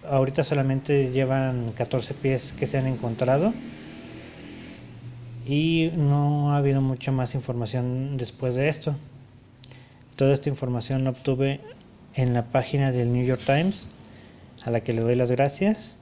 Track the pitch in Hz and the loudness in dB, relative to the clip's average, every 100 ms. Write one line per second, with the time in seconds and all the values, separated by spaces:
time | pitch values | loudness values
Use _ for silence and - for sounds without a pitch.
0 | - 139 131 139 143 143 135 135 135 143 | 2 2 2 2 0 2 2 0 2 2
1 | 131 131 131 135 131 123 117 107 120 135 | 2 2 2 2 0 -2 -4 -4 -2 -2
2 | - 135 135 131 - - 135 139 131 123 | -4 -4 0 0 -2 -4 -2 0 -2 -2
3 | 120 110 123 139 196 233 - - - - | -4 -2 2 4 2 -2 -10 -14 -16 -16
4 | - - - - - - - - - - | -16 -16 -16 -16 -16 -16 -16 -18 -18 -16
5 | - - - - 127 143 160 165 160 170 | -16 -16 -16 -12 -2 0 2 2 2 2
6 | 143 143 143 147 147 143 139 135 131 131 | 4 4 4 2 2 4 4 4 2 0
7 | - 135 123 135 123 120 113 127 123 127 | 0 0 0 -4 -4 -4 -2 -2 -2 -2
8 | 135 135 120 - 127 123 143 147 - 143 | -4 -4 -6 -4 -2 2 0 0 -4 -4
9 | - - - - - - - - - - | -8 -20 -20 -20 -20 -20 -20 -20 -20 -20
10 | - - 135 139 147 139 127 123 117 135 | -20 2 4 4 0 -2 -2 -2 -2 0
11 | 131 131 - 131 135 139 - - - - | 0 0 -2 2 0 -2 -10 -20 -20 -20
12 | - - 127 120 120 135 123 143 139 123 | -10 -2 2 2 2 0 0 0 2 2
13 | 120 123 123 127 - 139 180 202 - - | 2 2 2 0 2 2 2 -2 -8 -14
14 | - - - - - - - 117 113 113 | -20 -20 -20 -20 -20 -12 -2 -2 0 0
15 | 113 123 123 127 135 - 196 214 - - | 2 2 2 2 2 2 0 0 -6 -18